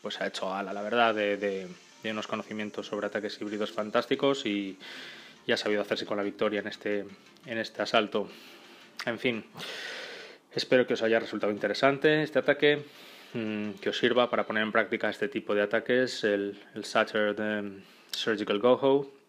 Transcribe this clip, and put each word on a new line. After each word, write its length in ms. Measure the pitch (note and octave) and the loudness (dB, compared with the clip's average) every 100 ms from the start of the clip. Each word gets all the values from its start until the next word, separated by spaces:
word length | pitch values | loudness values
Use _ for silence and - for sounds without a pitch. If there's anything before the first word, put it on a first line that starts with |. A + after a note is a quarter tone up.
pues 180 | G#2+ - | -8 -4
ha 60 | G2 | -4
hecho 240 | - F#2+ | -4 -4
gala, 240 | F#2+ G2 | -4 -4
la 80 | G2+ | -6
verdad, 320 | G#2 A#2+ A#2 | -2 4 4
de, 240 | G#2+ G#2 G2+ | 4 2 2
de, 280 | G2+ F#2+ F#2 F2+ - - | 0 -2 -8 -14 -20 -10
de 80 | A2 | -6
unos 160 | A2 - | -6 -4
conocimientos 600 | G#2+ - G#2+ G#2 G#2 G2 | -6 -4 -6 -6 -8 -6
sobre 180 | G#2 G#2 | -4 -2
ataques 340 | G#2+ G#2 - | -4 -6 -6
híbridos 320 | G#2 G#2 G#2 | -6 -4 -4
fantásticos 720 | - G#2+ A#2 - C3+ C#3 C#3 | -4 0 0 0 0 2 0
y, 340 | A2 G2+ G2 F#2 - - - - - - - | -2 -2 -4 -8 -14 -14 -14 -16 -20 -10 -2
y 60 | |
ha 40 | A#2 | 0
sabido 240 | A2 G#2 | 2 0
hacerse 240 | G2 G#2+ | 0 -4
con 140 | - G#2 | -2 -4
la 40 | |
victoria 380 | G2+ G2 G#2+ G#2 | -4 0 0 0
en 60 | G2+ | -4
este, 400 | - G#2+ G#2 G2+ G2+ - - - | -6 -4 -2 -4 -14 -20 -20 -8
en 100 | A2+ | -6
este 240 | A2 - | -6 -4
asalto. 480 | G2+ A#2 G#2 A2 F#2+ - - - - - - - - | 2 2 2 -2 -4 -10 -20 -20 -20 -20 -20 -8 -4
En 120 | A2 | 0
fin, 280 | C3 A2+ - - - - - - - - - - _ | 0 -2 -8 -14 -10 -10 -10 -10 -12 -14 -16 -20 _
espero 340 | - - C3 A#2+ | -6 4 4 6
que 60 | |
os 80 | A#2 | 2
haya 180 | A2+ A2+ | 4 2
resultado 300 | G#2+ A2 G#2 | 2 -2 -2
interesante 720 | G#2 G#2+ G2+ C3+ C#3 D#3 D3+ | 0 0 4 2 4 4 4
este 160 | C#3+ C3 | 2 2
ataque, 460 | B2+ C#3 D3 D3 D3 - - - - | 2 4 4 4 -2 -18 -20 -20 -10
mm, 380 | B2 A2 G#2+ G#2 G2 | -6 -4 -4 -6 -4
que 80 | G#2 | -4
os 80 | - | 2
sirva 320 | B2 A#2 A#2+ | 2 4 4
para 160 | G#2+ | 2
poner 200 | G#2 A2 | 0 0
en 80 | A2 | 2
práctica 360 | A2 G#2+ A2 A2 | 2 0 0 -2
este 200 | G2 G2+ | -2 -4
tipo 260 | A2 - | -4 0
de 80 | G#2 | 0
ataques, 600 | G#2 A2+ G#2+ B2 B2+ - | 2 0 2 2 2 0
el, 380 | A2 G2+ G2+ G2 - | 0 2 0 -6 -14
el 80 | A2 | -12
Shattered, 580 | G2+ A#2 G#2+ A2 G#2 G#2 | -2 0 2 2 0 0
em, 400 | G#2+ G#2+ G2+ F#2+ F#2+ - - | -2 -2 -4 -12 -18 -20 -12
Surgical 480 | - - G#2 G#2 G#2 | -6 -2 -2 0 2
Goho 520 | B2 B2 C#3 C#3 C#3 - | 4 6 4 2 0 -12